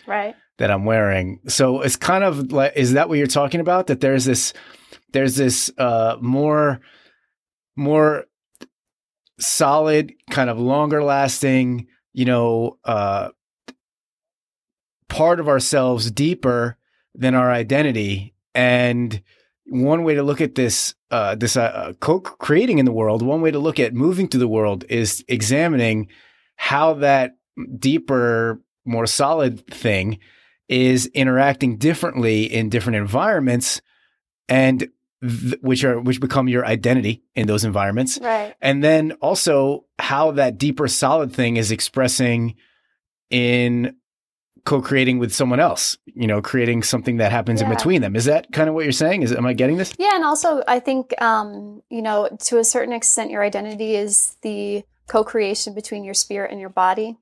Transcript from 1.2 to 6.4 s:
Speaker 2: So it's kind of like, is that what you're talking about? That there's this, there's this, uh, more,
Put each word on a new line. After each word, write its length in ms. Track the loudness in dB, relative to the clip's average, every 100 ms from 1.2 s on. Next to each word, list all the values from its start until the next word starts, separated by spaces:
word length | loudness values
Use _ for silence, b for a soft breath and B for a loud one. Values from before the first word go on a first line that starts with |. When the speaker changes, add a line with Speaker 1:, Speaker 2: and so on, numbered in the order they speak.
| -2 -8 -6
Speaker 2:
So 360 | 0 2 2
it's 140 | -2 -2
kind 280 | 0 0
of 280 | 0 0 -2
like, 200 | 0 0
is 200 | 2 2
that 160 | 2 2
what 80 | 0
you're 80 | 0
talking 340 | 0 0 -2
about? 280 | 0 0 0
That 120 | 0
there's 240 | 0 2
this, 300 | 2 0 -2 B B B B B _
there's 220 | -2 0 2
this, 340 | 0 0 -2 -2
uh, 400 | 0 2 0 0
more, 600 | -2 0